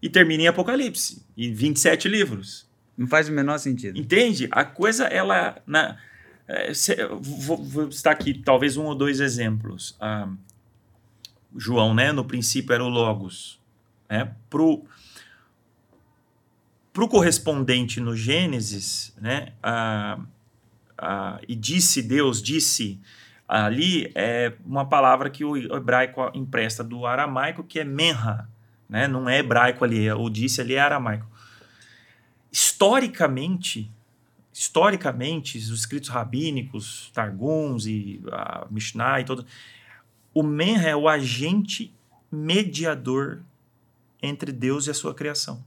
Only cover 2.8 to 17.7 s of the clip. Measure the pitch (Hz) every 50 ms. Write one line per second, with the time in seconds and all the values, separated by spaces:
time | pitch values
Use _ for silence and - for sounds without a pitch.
2.8 | _ _ _ - 123 127 139 156 160 151 156 143 139 143 147 151 147 139 131 123
3.8 | - 101 92 98 151 113 180 202 240 240 208 127 127 - - - 143 - - -
4.8 | 175 214 220 233 262 - - 185 190 196 196 180 175 - - - _ - 143 151
5.8 | 151 - - - - - - - - - - _ _ - - - - - - -
6.8 | - - - - - - - - - 135 143 - 135 139 165 - 147 135 131 147
7.8 | 151 139 135 - - - - - - 143 139 135 - 143 135 127 143 147 127 143
8.8 | 156 156 147 135 139 143 139 135 143 135 123 120 120 110 110 107 110 107 95 90
9.8 | - - - _ 110 110 107 107 101 98 95 95 98 _ - _ _ _ _ _
10.8 | _ _ _ _ _ _ _ _ _ - _ _ _ _ - - 110 104 123 120
11.8 | 110 110 110 113 127 143 151 139 120 - - 123 120 - - 135 - - 120 120
12.8 | 123 123 123 120 117 113 107 101 95 92 90 - - - - _ _ _ _ _
13.8 | _ _ _ _ _ _ 107 107 127 113 - - - _ - 143 160 160 156 -
14.8 | - - - - - - - - - - - _ _ _ _ _ _ _ _ _
15.8 | _ _ _ _ _ _ _ _ _ _ _ _ _ _ _ _ _ _ _ _
16.8 | _ _ _ - 214 214 - 214 175 175 170 - - 165 151 139 135 123